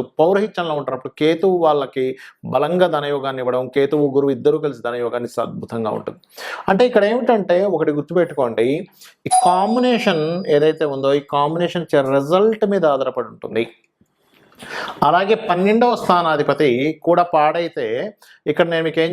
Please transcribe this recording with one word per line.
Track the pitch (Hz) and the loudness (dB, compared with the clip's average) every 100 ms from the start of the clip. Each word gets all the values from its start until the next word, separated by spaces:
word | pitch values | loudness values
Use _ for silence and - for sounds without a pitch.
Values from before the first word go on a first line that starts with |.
| 131 - | -4 0
పౌరహిత్యంలో | 160 196 214 - 170 147 | 2 2 0 -4 -6 -4
ఉంటారు, | 135 127 | -6 -8
అప్పుడు | 139 - | -8 -2
కేతువు | 156 165 190 180 160 | 0 2 0 2 2
వాళ్ళకి | 147 135 135 131 131 - _ 117 | 2 -2 -4 -4 -6 -14 _ -4
బలంగా | 131 147 180 180 151 | -2 0 2 2 0
ధనయోగాన్ని | 143 143 135 131 | -2 -4 -4 -6
ఇవ్వడం, | 123 127 127 139 | -6 -6 -4 0
కేతువు | 139 151 143 135 | 0 2 0 2
గురువు | 139 127 | 0 2
ఇద్దరు | 143 151 151 | 0 0 -2
కలిసి | 120 117 | -6 -6
ధనయోగాన్ని | 120 120 120 120 | -4 -4 -4 -6
ఇస్తే | - | -6
అద్భుతంగా | 113 117 117 117 110 110 | -6 -8 -10 -6 -4 -6
ఉంటుంది. | - - _ - - - - | -8 -12 _ -16 -14 -6 0
అంటే | 196 247 | 2 4
ఇక్కడ | 220 202 | 4 2
ఏమిటంటే | 240 233 226 180 180 202 165 | 2 2 0 2 0 2 0
ఒకటి | 156 | -2
గుర్తుపెట్టుకోండి, | 147 143 175 151 143 123 110 117 147 190 _ - _ - | -2 -2 -2 0 0 -2 0 0 0 -6 _ -20 _ -2
ఈ | 740 - | 2 4
కాంబినేషన్ | 185 202 247 247 233 208 165 156 175 185 147 | 4 2 2 2 2 2 0 0 -2 0 2
ఏదైతే | 156 156 151 | 4 2 -2
ఉందో | 135 135 | -2 0
ఈ | 143 139 143 | 0 0 -2
కాంబినేషన్ | 147 165 170 175 156 | 0 0 -2 -4 0
ఇచ్చే | 147 135 139 | 0 2 0
రిజల్ట్ | 143 185 220 220 202 | 2 2 2 2 0
మీద | 196 160 | 2 2
ఆధారపడి | 135 127 127 113 | 2 -2 -6 -8
ఉంటుంది. | 113 - 113 117 - _ _ _ _ _ _ _ - - - - - | -10 -6 -4 -4 -8 _ _ _ _ _ _ _ -20 -14 -12 -10 -2
అలాగే | 139 175 196 220 | 2 2 2 0
పన్నెండవ | - 175 196 226 240 214 | 0 0 2 2 2 2
స్థానాధిపతి | - 175 170 151 147 139 147 127 151 156 | 2 2 2 0 0 2 2 2 -2 -2
కూడా | 160 175 175 160 | 0 2 2 2
పాడైతే | 151 165 165 156 113 120 202 - - _ 160 | 2 0 -4 -6 -6 -4 -6 -12 -20 _ -4
ఇక్కడ | 151 170 | 0 0
నేను | 165 | 0
మీకు | 160 160 | -2 0
ఏం | 165 | 0